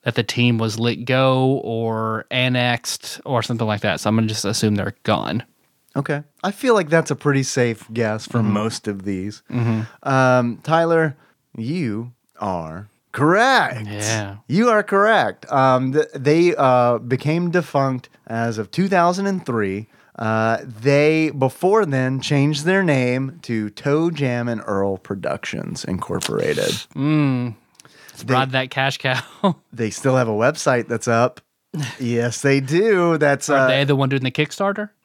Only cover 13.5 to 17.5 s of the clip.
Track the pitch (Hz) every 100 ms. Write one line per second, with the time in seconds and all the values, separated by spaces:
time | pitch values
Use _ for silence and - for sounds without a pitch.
13.5 | 254 151 117 107 104 104 113 101 104 -
14.5 | 156 240 214 208 196 208 214 113 92 -
15.5 | 139 131 127 131 143 151 151 135 160 175
16.5 | 156 131 123 120 117 120 127 147 165 175